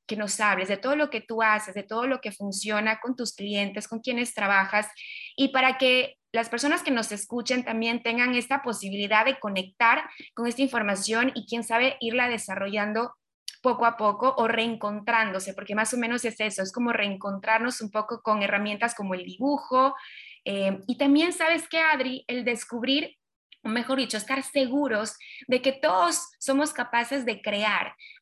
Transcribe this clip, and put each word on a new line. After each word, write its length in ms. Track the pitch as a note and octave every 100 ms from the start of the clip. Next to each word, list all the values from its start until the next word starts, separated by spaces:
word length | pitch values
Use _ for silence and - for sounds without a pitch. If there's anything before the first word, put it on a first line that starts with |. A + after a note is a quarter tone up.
| -
que 100 | G#3+
nos 220 | G#3 -
hables, 280 | G#3 F#3 F#3+
de 80 | G3
todo 180 | B3+
lo 160 | D4 D4
que 100 | A#3
tú 220 | - A3+
haces, 320 | A3 G#3+ G3+
de 80 | G3
todo 240 | G3 A3 B3+
lo 140 | B3+
que 100 | G#3+
funciona 720 | - G3+ F#3+ G#3 G#3 A3 A3
con 160 | A#3+ B3+
tus 180 | A3+
clientes, 540 | - G3+ G3+ G3 G3+ -
con 120 | A3+
quienes 340 | B3+ A#3+ A#3+
trabajas, 520 | - G3+ G3 F#3+ G#3+ A3 - - - - -
y 120 | C4+
para 300 | C4+ C4 C4
que 380 | C4 B3+ B3+ - _
las 160 | A3+ A3+
personas 340 | A#3+ C#4+ E4+
que 80 | D#4+
nos 200 | A#3+ A3
escuchen 540 | G3+ - A#3+ A#3 B3+
también 380 | B3 A3+ A3+ A#3
tengan 320 | A#3 A#3 B3
esta 280 | B3 A#3 C4+
posibilidad 640 | C4 G#3 G3 G3+ G3+ G#3+
de 140 | A#3 C4+
conectar 720 | G#3 F#3+ F#3+ - A#3 C#4+ - - -
con 120 | - A#3+
esta 160 | A#3
información 720 | C4+ A#3+ G#3 G3 G3 A3+ B3+
y, 120 | A#3+ -
quién 180 | A#3
sabe, 320 | A3 A#3 C4 -
irla 280 | A3+ B3 B3
desarrollando 840 | A3+ - G3 G3 G#3 G#3 A3 B3 - _ _ - -
poco 240 | B3+ A3 A#3
a 100 | A#3
poco 380 | G#3+ G#3+ B3+ B3+
o 120 | A3+
reencontrándose, 1080 | A3+ A#3 A3 G#3 G#3 G#3 A3+ G#3+ F#3 F#3+
porque 200 | F#3+ G3
más 180 | G#3 A3+
o 20 | B3
menos 280 | A3+ A#3+
es 160 | A#3 A3
eso, 220 | G#3+ G3
es 100 | F#3+
como 200 | A#3+ A#3+
reencontrarnos 880 | A3 G3+ G3 G3+ G3 A3 A3 A#3+ A#3+
un 100 | G#3+
poco 320 | G#3+ G#3+ A#3
con 200 | A3 G#3+
herramientas 520 | G3+ G3+ G#3 G#3 A3+
como 200 | - G3
el 100 | F#3
dibujo, 720 | F3+ F#3 C4+ C#4 - B3+ C4+ C#4 - - - -
eh, 360 | - G3 G3 G3 -
y 100 | B3
también, 360 | C#4 D4 E4+
¿sabes 360 | F4 D#4+ E4 D#4+
qué, 100 | D#4+
Adri? 460 | D#4+ D4 B3+ B3+ -
El 180 | B3
descubrir, 720 | A#3+ A3+ - A#3+ C4 C#4 E4+ _ _ _ _ -
o 40 | A3+
mejor 300 | A#3 A#3+ C4+
dicho, 180 | A#3+ G#3+
estar 260 | G#3+ C4+
seguros 760 | - C#4+ C4 C#4 C#4 G#3+ A3 - - - -
de 140 | B3
que 120 | C4+
todos 560 | C4+ G4+ F#4 F4 D4+ - -
somos 340 | - C#4 D4+
capaces 540 | - B3 A#3 A#3 C#4 A#3
de 160 | G#3
crear. 520 | G#3+ G#3 G#3+ F#3+ - - - -